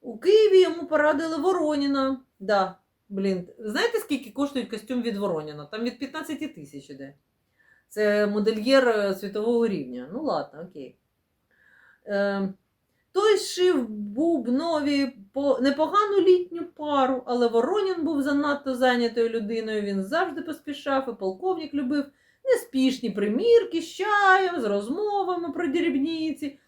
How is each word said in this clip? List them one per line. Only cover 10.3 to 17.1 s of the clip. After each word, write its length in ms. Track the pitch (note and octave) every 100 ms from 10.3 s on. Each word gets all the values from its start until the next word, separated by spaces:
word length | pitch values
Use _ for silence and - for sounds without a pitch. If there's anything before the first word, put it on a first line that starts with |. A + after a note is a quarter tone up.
| D#3+ C3+ D3 F3+
окей. 260 | D3+ B2+ _ _ _ _ _ _ _ _ _ _ _ -
Е, 460 | G3+ G3+ G3 G3 - _ _ _ _ _
той 260 | F#4+ G#4 F#4+
шив 520 | - F4+ F4+ D4+ A3+
Бубнові 1200 | G#3+ G#3 G#3+ E4 D#4+ A#3 B3+ E4 D#4 C#4+ C#4+ C4 - -
по-, 260 | C4+ C#4+ A3+
непогану 600 | C4 C#4 D#4 G4 G#4 G4+
літню 420 | F4+ F4+ F4+ E4+ - -
пару, 480 | D4+ C#4+ B3+